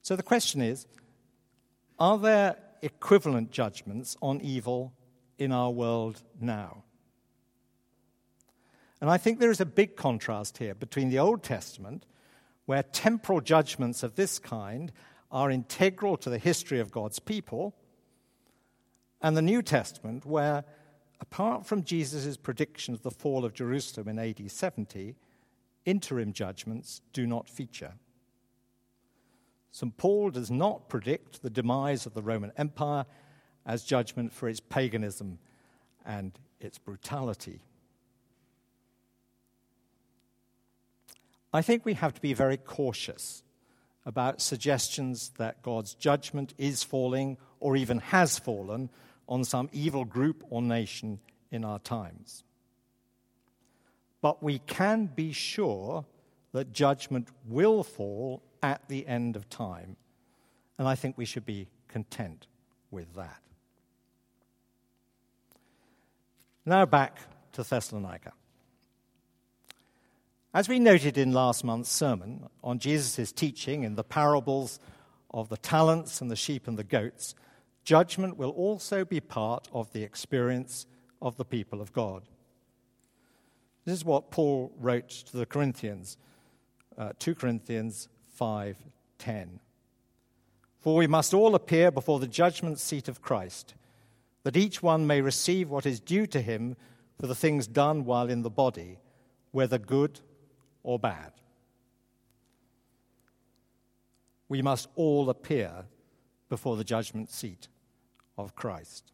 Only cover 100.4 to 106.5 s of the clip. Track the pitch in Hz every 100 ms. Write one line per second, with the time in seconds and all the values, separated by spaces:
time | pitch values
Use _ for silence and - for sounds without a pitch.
100.4 | _ _ _ _ - 123 117 82 76 _
101.4 | _ _ _ _ _ _ _ _ _ _
102.4 | _ _ _ _ _ _ _ _ _ _
103.4 | _ _ _ _ _ _ _ _ _ _
104.4 | _ 139 139 127 - - 160 143 135 123
105.4 | - 147 92 87 95 _ _ _ _ _
106.4 | _